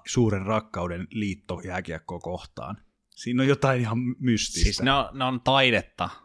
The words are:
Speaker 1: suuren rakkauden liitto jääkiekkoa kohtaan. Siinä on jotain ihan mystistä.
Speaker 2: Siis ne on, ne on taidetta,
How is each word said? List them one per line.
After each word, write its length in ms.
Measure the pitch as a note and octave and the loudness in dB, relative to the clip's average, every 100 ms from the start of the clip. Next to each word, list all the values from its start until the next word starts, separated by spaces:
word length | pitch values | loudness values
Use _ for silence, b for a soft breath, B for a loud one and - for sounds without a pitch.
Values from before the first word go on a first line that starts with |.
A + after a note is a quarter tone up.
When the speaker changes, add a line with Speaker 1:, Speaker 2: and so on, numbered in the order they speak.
| - | -2
Speaker 1:
suuren 380 | B2+ A2+ G2 F#2+ | 2 2 2 0
rakkauden 640 | A2 G#2+ F#2 F2 F2 F#2 | -2 -4 -6 -6 -6 -8
liitto 500 | A2 G#2 F2+ - F2 F#2+ | -6 -6 -6 -8 -10 -8
jääkiekkoa 540 | F2+ F2 D#2+ - F2 | -8 -8 -10 -10 -10
kohtaan. 580 | E3 F3+ - - A#1+ G#2 _ _ _ | -8 -10 -10 -14 -12 -14 _ _ _
Siinä 340 | - A#2 B2 | -12 -4 2
on 40 | C3 | 2
jotain 340 | C#3 C3+ B2+ | 4 2 0
ihan 160 | A2+ A2+ B2 B2+ | 0 -2 -2 -2
mystistä. 440 | B2 G#2+ - - | 2 2 0 2
Speaker 2:
Siis 180 | G#3 - | 2 2
ne 120 | B2+ | 2
on, 160 | C#3 A2 | 2 0
ne 120 | C#3 B2+ | -4 -4
on 160 | B2+ | -2
taidetta, 680 | - C3+ C3 G#2+ - - F2+ - | 2 6 6 4 0 -6 -6 -8